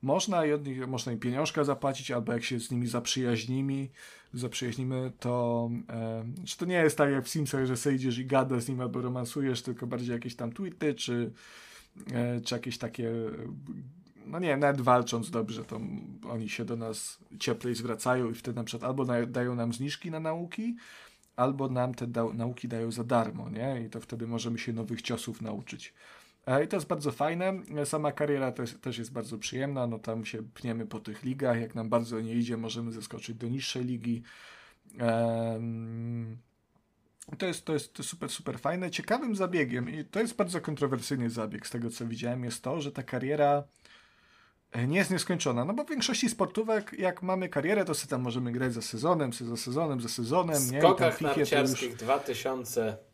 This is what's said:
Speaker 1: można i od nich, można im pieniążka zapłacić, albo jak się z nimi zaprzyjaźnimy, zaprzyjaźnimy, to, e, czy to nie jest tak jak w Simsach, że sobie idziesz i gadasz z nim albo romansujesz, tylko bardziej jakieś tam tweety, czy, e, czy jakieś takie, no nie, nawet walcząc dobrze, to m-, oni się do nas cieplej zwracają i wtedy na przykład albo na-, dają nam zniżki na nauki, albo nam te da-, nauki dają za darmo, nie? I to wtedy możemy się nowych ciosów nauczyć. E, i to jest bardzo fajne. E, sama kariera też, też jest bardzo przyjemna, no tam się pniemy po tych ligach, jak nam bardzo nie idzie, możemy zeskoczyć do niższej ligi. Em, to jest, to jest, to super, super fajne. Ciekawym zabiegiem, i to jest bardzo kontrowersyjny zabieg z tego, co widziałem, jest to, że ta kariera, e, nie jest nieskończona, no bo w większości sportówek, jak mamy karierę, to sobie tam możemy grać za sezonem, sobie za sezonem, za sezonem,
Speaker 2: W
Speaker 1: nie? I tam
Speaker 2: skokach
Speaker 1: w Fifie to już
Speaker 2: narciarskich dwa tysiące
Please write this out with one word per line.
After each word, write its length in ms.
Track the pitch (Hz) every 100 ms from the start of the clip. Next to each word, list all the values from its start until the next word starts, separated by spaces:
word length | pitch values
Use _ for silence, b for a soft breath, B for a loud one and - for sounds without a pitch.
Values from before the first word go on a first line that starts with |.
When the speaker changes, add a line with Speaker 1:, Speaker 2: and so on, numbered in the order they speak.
Speaker 1:
można 440 | 131 165 202 185 156
i 60 |
od 120 | 147 143
nich, 220 | 127 127
można 240 | 127 -
im 80 | 117
pieniążka 440 | 123 123 156 -
zapłacić, 480 | 143 139 139 131 135
albo 220 | 123 113
jak 100 | 120
się 160 | - 123
z 120 | -
nimi 160 | 123 120
zaprzyjaźnimy, 1000 | 120 117 - 123 113 110 131 139 135 135 B B B B
zaprzyjaźnimy, 800 | 127 123 - 123 113 127 131 127 -
to, 500 | 123 123 120 117 117 117 -
e, 360 | 117 113 113 113 147 185
czy 120 | -
to 80 | 175
nie 100 | 180
jest 220 | 160 151
tak 140 | 147
jak 140 | 135 127
w 40 |
Simsach, 360 | 160 143 139 127
że 120 | 123
sobie 180 | 147 135
idziesz 220 | 131 120
i 80 | 131
gadasz 380 | 135 131 127
z 60 | 120
nim 120 | 127
albo 200 | 123 123
romansujesz, 600 | 123 127 120 - 135 123
tylko 260 | - 117 120
bardziej 260 | 120 123
jakieś 220 | 120 120 120
tam 160 | 117
tweety, 420 | 120 196 - 151 139
czy, 360 | - 120 117 120 B B B B B - -
e, 280 | 123 120 120
czy 140 | 117 120
jakieś 220 | 120 117
takie, 340 | 117 - 113 117 113 - - - 139 - - - - - -
no 140 | 156
nie, 180 | 180 139
nawet 240 | 143 139
walcząc 480 | 123 123 120 117 101
dobrze, 320 | 117 110 113 113
to 100 | -
m-, 440 | 104 98 123 127 -
oni 200 | 120 107
się 160 | - 110
do 100 | 117
nas 440 | 113 107 - - - -
cieplej 360 | - 113 123 117
zwracają 540 | 117 110 127 127 120
i 20 |
wtedy 220 | 113 - 117
na 80 |
przykład 260 | 110 117 120
albo 160 | 135 127
na-, 200 | 120 117
dają 300 | 120 123 123
nam 180 | 117
zniżki 380 | 117 139 - 180
na 80 | 160
nauki, 560 | 160 160 175 - 226 233 B B B B _ -
albo 340 | 127 139 135
nam 240 | 127 123
te 140 | 120 120
da-, 260 | 117 117
nauki 340 | 107 117 123 120
dają 240 | 117 117
za 120 | 113
darmo, 460 | 120 123 113 - -
nie? 320 | 107 127 131 113
I 40 |
to 100 | 117
wtedy 260 | - 113 117
możemy 300 | 117 117 117
się 160 | -
nowych 280 | 113 110 117
ciosów 400 | - 117 - 113
nauczyć. 520 | 113 104 - - - B B B B B -
E, 180 | 131
i 40 | 160
to 80 | 196
jest 100 | 147
bardzo 240 | 170 143
fajne. 420 | 123 147 170 185 190 - 147
E, 80 | 143
sama 260 | 156 151
kariera 400 | 147 147 143 131
też, 220 | 120 117
też 240 | - - 117
jest 140 | 117
bardzo 260 | 127 107 113
przyjemna, 500 | - 120 135 139 120
no 120 | 113
tam 260 | 110 113 110
się 180 | 113
pniemy 420 | 104 - 123 113 110
po 140 | 110
tych 240 | 104 104
ligach, 380 | 127 131 135 117
jak 140 | 113 120
nam 140 | 113
bardzo 320 | 117 117 113
nie 120 | 113
idzie, 240 | 117 117 113
możemy 340 | 113 117 117
zeskoczyć 440 | 113 104 - - 113
do 120 | 117
niższej 380 | 131 127 127 123
ligi. 360 | 123 117 117 117 B B B B B - -
Em, 1400 | 117 113 117 113 113 113 117 113 113 113 117 117 113 117 - _ _ _ _ _ _ _ - 147
to 80 | 190
jest, 200 | 165 -
to 80 |
jest, 200 | 151 147
to 100 | -
super, 260 | 143 170 135
super 300 | - - 123
fajne. 320 | 143 175 180
Ciekawym 440 | - - 233 277 208
zabiegiem, 540 | 185 175 135 123 123
i 160 | 156 147
to 140 | 196
jest 160 | 233 -
bardzo 260 | 190 175
kontrowersyjny 680 | - 147 143 127 113 139 120
zabieg 380 | 113 107 104 -
z 20 |
tego, 200 | 120 117
co 160 | 117 117
widziałem, 360 | 110 120 123
jest 200 | 120 113
to, 180 | 127 160
że 100 | 143
ta 120 | 139
kariera, 600 | 127 127 131 147 143 143 143 b b b b b b b b b _
e, 160 | 117 123
nie 100 | 175
jest 140 | 190
nieskończona, 540 | 180 - 180 - 120 135
no 80 |
bo 100 | 233
w 60 | 294
większości 400 | 294 233 254 247
sportówek, 640 | - 190 - 220 220 208 -
jak 240 | 185 180
mamy 260 | 185 185 185
karierę, 360 | - 151 208 175
to 80 |
sobie 160 | 156 -
tam 120 | 131
możemy 300 | 127 117 123
grać 220 | 120 127
za 80 | 117
sezonem, 520 | 110 113 147 170 135
sobie 160 | 113 117
za 80 | 117
sezonem, 440 | - 127 165 131
za 80 | 117
sezonem, 520 | - 113 160 170 151
Speaker 2:
W 100 | 131
Speaker 1:
nie? 60 | 135
I 40 |
tam 80 | 165
Speaker 2:
skokach 240 | 185 160 147
Speaker 1:
w 20 |
Fifie 160 | 151
to 60 | 143
już 120 | 143
Speaker 2:
narciarskich 440 | 147 131 127 127 113
dwa 240 | 113 139
tysiące 800 | - 117 139 131 117 - 110 110 -